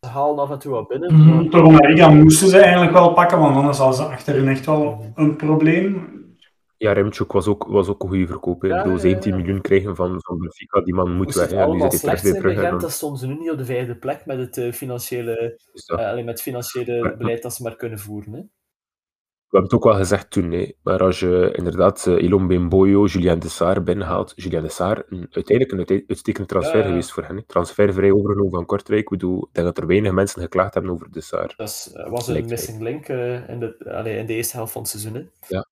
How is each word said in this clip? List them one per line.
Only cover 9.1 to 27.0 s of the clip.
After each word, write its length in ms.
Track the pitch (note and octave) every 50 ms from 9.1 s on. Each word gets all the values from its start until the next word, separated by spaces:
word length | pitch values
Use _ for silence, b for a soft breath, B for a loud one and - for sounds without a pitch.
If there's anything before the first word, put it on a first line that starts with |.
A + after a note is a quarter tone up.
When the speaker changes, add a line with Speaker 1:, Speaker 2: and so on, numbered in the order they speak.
| F#2+ F#2+ - G#2+ F#2+
Speaker 3:
miljoen 240 | F#2 F2+ E2+ G2 G2
krijgen 360 | F#2 - G2 F#2+ F2+ G2+ F#2
van, 200 | - F#2 F2+ F#2 F2+ -
van 160 | - F2+ E2
Benfica, 420 | F2 E2 - _ - - - G2+
die 140 | F2 F2 F2
man 200 | F#2 F#2 F2+ F2
moet 100 | F2+ F#2
Speaker 1:
Moest 120 | F2+ - -
Speaker 3:
weg, 60 | F2 E2
Speaker 1:
het 60 | F2+
Speaker 3:
hè. 60 | G2
En 40 | -
nu 60 | -
Speaker 1:
allemaal 200 | E3 - - F#2
Speaker 3:
zit 100 | - - -
hij 80 | G#2
terug 100 | - -
Speaker 1:
slecht 220 | F#2 G2+ F2+ G3 F2+
Speaker 3:
bij 0 |
Speaker 1:
zijn 0 |
bij 100 | F#2+ F#2
Speaker 3:
Brugge 80 | G#2
en 100 | F#2+ F3
Speaker 1:
Gent, 100 | F2+ F2
Speaker 3:
dan 0 |
Speaker 1:
dan 100 | A#2+ D#3+
stonden 280 | C#3 - - D3+ C#3+ C3
ze 80 | B2+
nu 80 | C3 C#3 D3+
niet 120 | E3 E3
op 80 | D#3+ C#3
de 60 | C3 A#2+ C3
vijfde 220 | B2 B2+ A#2 A#2+
plek 300 | - - C3 C3+ - -
met 120 | - C3+ B2+
het, 180 | B2+ B2 -
eh, 160 | - B2 A#2+ A#2+
financiële, 880 | - - C3 B2 B2 A#2+ - C3 B2 A#2+ A#2 A2+ A2+ A#2 A#2 A#2 _ _ _ _
Speaker 3:
Is 120 | B2+ -
dat 140 | - F2 -
Speaker 1:
eh, 80 | A#2 G2+
allee, 160 | G#2+ B2 A#2
met 80 | A#2 A2+
het 80 | A#2 -
financiële 580 | - C3 B2 A#2+ - - C3 A#2+ A#2+ A#2+ A#2+
Speaker 3:
Maar 160 | A#2+ A2+ -
Speaker 1:
beleid 260 | A2+ A#2+ A#2 A#2 A#2 -
dat 120 | B2 A#2
ze 80 | - B2
maar 140 | A#2 A2+
kunnen 220 | _ - A#2 A2 G#2
voeren, 340 | G2+ G2+ G#2 G#2 G#2 G#2 A2
hè. 80 | C3+
Speaker 3:
We 1160 | G3 G#3 _ _ _ _ _ _ _ _ _ _ _ _ _ _ _ _ _ _ _ _ - G2
hebben 180 | F#2 - -
het 80 | A#2 -
ook 60 | A#2 G#2+
wel 80 | G2 F#2+
gezegd 280 | F#2 G2+ G2 - _
toen, 200 | - G2+ F2+ E2+
hè, 220 | E2 F2 G2 - - _ _
maar 200 | - F#2 F#2 F#2
als 180 | F#2+ F2+ -
je 300 | F#2 F2+ F2+ F2+ F2+ - -
inderdaad, 500 | - F2 F2 D#2+ F2 F2+ G2 G2+ - -
eh, 160 | - F2+ F2 -
Ilombe 360 | F2 F#2+ G2 F#2+ F2 F#2 F2+
Mboyo, 460 | F2 F2 F2 F#2+ F#2+ G2 G2 G2 G#2
Julien 320 | G2 - F#2+ F2 F2+ E2+ E2
Dessart 460 | E2 E2 - - F2 E2+ F#2+ G2 F2
binnenhaalt, 480 | E2+ F2 G2+ F#2+ D#2+ F2+ F#2 G2 - -
Julien 260 | - F#2 F#2 E2 E2 D#2
Dessart, 480 | D#2+ - - F2+ F#2 G#2+ A2 - _
een, 160 | - F#2 E2+ -
uiteindelijk 420 | _ - - - G#2 B2 B2+ - -
een 60 | F#2+
uite-, 260 | F2 - F#2+ G2+ - _
uitstekende 400 | G#2 - - - G#2+ - G2+ -
transfer 280 | - F#2+ E2 D#2+ E2
Speaker 1:
Ja, 60 | A2 G#2+
ja. 60 | G2
Speaker 3:
geweest 240 | F2+ F2